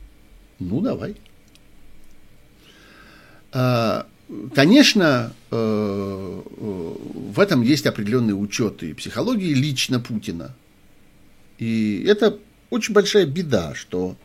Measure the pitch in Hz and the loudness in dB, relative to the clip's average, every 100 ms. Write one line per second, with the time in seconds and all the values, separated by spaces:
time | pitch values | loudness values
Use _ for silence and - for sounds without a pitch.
0 | - - - - - - - 208 233 - | -20 -20 -20 -20 -20 -12 -6 -2 -2 -4
1 | 165 214 - - - - - - - - | -8 -12 -20 -20 -20 -20 -20 -20 -20 -20
2 | - - - - - - - - - - | -20 -20 -20 -20 -20 -20 -20 -20 -20 -20
3 | - - - - - 127 127 120 110 - | -20 -20 -20 -20 -8 -2 2 2 2 -2
4 | - _ - - 131 - 147 277 - 208 | -6 _ -16 -14 -2 4 8 8 8 6
5 | 165 123 117 - - 117 110 107 104 101 | 4 2 -2 -10 -6 -2 0 0 0 -2
6 | 98 95 95 92 - - 107 92 82 - | -6 -8 -10 -12 -14 -12 -8 -6 -8 -10
7 | - - 101 104 196 139 117 147 139 113 | -12 -12 -6 0 2 4 4 2 0 -2
8 | 104 127 113 98 101 - 107 - 82 73 | 0 0 2 0 -2 -2 -2 -4 -10 -10
9 | - 110 190 233 180 135 151 131 - 127 | -8 -4 -2 -2 0 0 0 -2 -2 -2
10 | 123 110 - 85 - - _ _ - - | -2 -6 -6 -8 -10 -18 _ _ -20 -20
11 | - _ - - - - 113 113 107 101 | -20 _ -20 -20 -20 -8 -4 0 0 0
12 | - 208 110 - - _ _ 247 226 208 | 2 4 2 0 -10 _ _ -6 2 2
13 | 202 208 160 156 160 107 80 65 - 90 | 4 2 2 -2 -2 -2 -2 -10 -8 -6
14 | 92 - | -6 -8